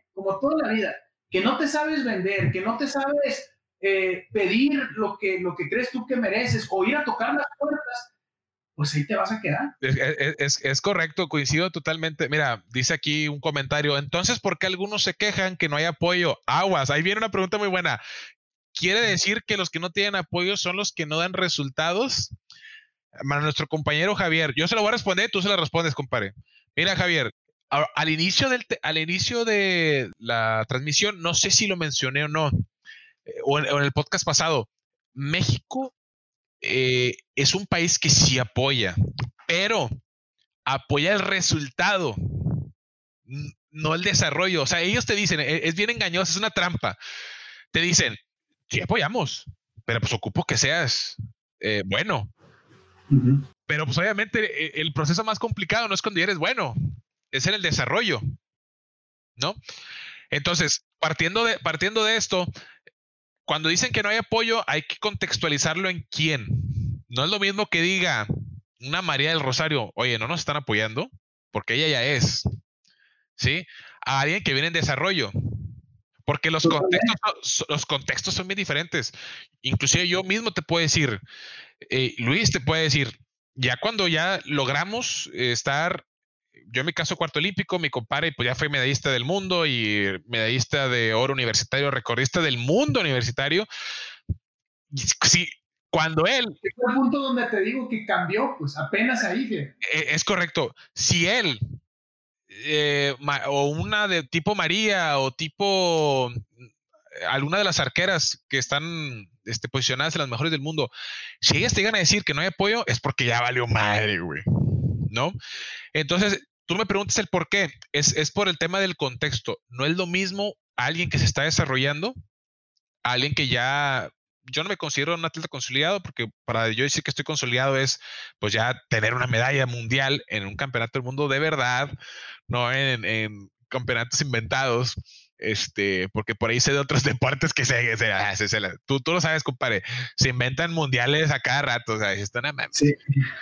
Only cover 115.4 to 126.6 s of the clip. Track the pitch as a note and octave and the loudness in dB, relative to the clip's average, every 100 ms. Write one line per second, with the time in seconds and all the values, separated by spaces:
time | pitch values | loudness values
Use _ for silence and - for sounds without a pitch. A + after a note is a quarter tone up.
115.4 | - - - - - D#3 D3 F3 G#3 G3 | -12 -12 -12 -14 -6 -2 2 2 2 0
116.4 | - _ - F#3 A3 G3 G3+ - G3 F3+ | -4 _ -4 -2 0 0 0 -2 0 0
117.4 | E3+ G3+ E3 - - C#3+ D3 D#3 D3+ G3 | 0 0 0 -4 -6 2 2 2 0 2
118.4 | G3 D#3+ E3 F#3+ F#3+ E3+ C#3 A#2+ D3+ - | 0 0 0 0 0 0 -4 -2 -2 -2
119.4 | - - - A#2+ C#3+ F3 F3 F3+ F#3+ G3 | -4 -8 -8 -2 0 0 0 0 -2 -2
120.4 | G#3 - _ - B2 E3 E3 C#3+ - - | -4 -6 _ -2 -2 0 0 2 2 2
121.4 | D3+ D#3 D3+ C3 C#3 D3 G#3 C4 - _ | 0 2 2 2 2 0 -4 -8 -18 _
122.4 | _ _ _ _ _ _ A#2+ B2 C#3 D3 | _ _ _ _ _ _ -2 0 0 0
123.4 | C3+ A#2+ B2+ C#3+ C#3+ C3 D#2+ - _ _ | 2 2 2 0 0 0 -4 -12 _ _
124.4 | B2+ C3 F3+ G3+ D3+ C#3 D3 E3+ E3 D#3+ | -8 -4 -4 -4 -4 -2 -2 -2 -4 -6
125.4 | D3+ C3 - C3 D#3+ G3+ F3 - A2+ - | -10 -8 -4 0 0 0 -4 -8 -8 -8
126.4 | - A2+ | -4 0